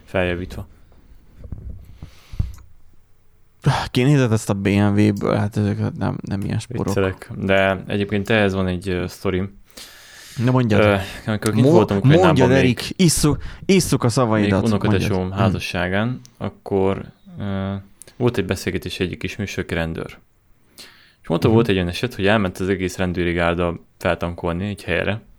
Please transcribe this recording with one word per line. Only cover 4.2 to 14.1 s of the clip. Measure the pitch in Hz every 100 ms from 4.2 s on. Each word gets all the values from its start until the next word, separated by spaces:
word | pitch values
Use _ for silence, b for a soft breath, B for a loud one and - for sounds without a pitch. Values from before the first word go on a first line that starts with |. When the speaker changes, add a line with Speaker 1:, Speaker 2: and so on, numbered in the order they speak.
| 123
Speaker 2:
ezt | 110 -
a |
B | 101 98
M | 101 104 101
W-ből, | 104 101 - 104
hát | 104 110
ezek | 104 104 107 -
nem, | 98 95
nem | - 98
ilyen | - 113
sporok. | - 120 90
Speaker 1:
Viccelek. | 101 95 92 - -
De | 98 98 95 95 -
egyébként | 101 98 104 98
ehhez | 113 101
van | 95 92
egy, | 90 98
ö, | 90 90
sztorim. | - 101 92 101 - B B B B B B B -
Speaker 2:
Na | 120
mondjad. | 127 120 104
Speaker 1:
Ö, | 104 98 92 B -
amikor | 107 110
kint | 107 131
Speaker 2:
Mo-, |
Speaker 1:
voltam | 170 208 101
Ukrajnában, | 127 165 185
Speaker 2:
mondjad, | 131 123
Speaker 1:
még | 135
Speaker 2:
Erik, | 127 113 - -
isszuk, | 175 - 151 139 B B -
isszuk | 190 - 139
a |
szavaidat. | 120